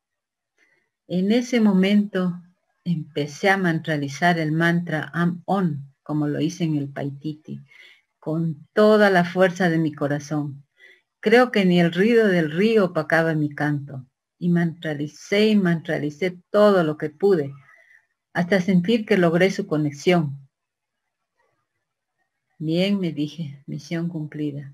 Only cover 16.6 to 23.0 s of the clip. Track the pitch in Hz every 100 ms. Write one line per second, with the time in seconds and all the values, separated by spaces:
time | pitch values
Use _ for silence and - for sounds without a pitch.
16.6 | 208 190 156 151 151 143 196 180 139 139
17.6 | _ _ _ _ _ _ _ - 175 196
18.6 | 180 180 175 233 - 196 170 170 185 196
19.6 | 196 151 151 139 180 175 147 135 - _
20.6 | _ _ _ _ _ _ _ _ _ _
21.6 | _ _ _ _ _ _ _ _ _ _
22.6 | 156 170 190 202